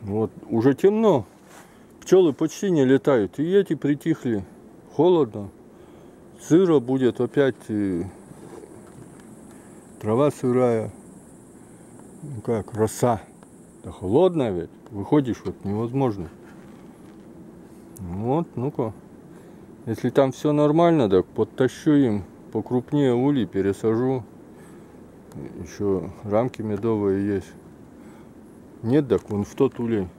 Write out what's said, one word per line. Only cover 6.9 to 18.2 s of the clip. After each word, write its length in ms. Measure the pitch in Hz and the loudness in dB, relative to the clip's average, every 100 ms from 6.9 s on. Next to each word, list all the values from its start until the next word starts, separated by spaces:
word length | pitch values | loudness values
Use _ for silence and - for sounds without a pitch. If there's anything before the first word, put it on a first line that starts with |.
| 135 127 107 | 0 0 0
опять, 360 | 123 - 139 - - | -4 0 0 -2 -6
э, 360 | 107 98 90 92 - - - - - - - - - - - - - - - - - - - | -4 -2 -2 -6 -12 -20 -20 -20 -20 -20 -20 -20 -20 -20 -20 -20 -20 -20 -20 -20 -20 -20 -10
трава 300 | 107 113 147 | -2 2 2
сырая. 600 | - 131 123 123 117 107 - - - - - - - - - - - - - | 0 -2 2 2 0 -4 -10 -20 -20 -20 -20 -20 -20 -20 -20 -20 -20 -20 -18
Ну 180 | 151 131 | -14 -12
как, 320 | - 113 95 | -4 -4 -4
роса. 460 | 104 110 - 123 113 - - - - - - | -2 -2 0 0 0 -6 -20 -20 -20 -20 -20
Да 60 | - | -18
холодно 600 | 87 92 120 185 170 123 | -10 -2 2 2 2 -2
ведь. 200 | 92 80 - - | -2 -8 -14 -16
Выходишь, 520 | 104 98 151 131 98 | -12 0 0 0 -4
вот 200 | - 87 | -8 -10
невозможно. 640 | 98 104 117 127 135 101 80 - - - - - - - - - - - - - - - - - | -6 -4 -4 -2 -2 -2 -10 -14 -20 -20 -20 -20 -20 -20 -20 -20 -20 -20 -20 -20 -20 -20 -20 -18
Вот, 440 | 90 90 | -12 -8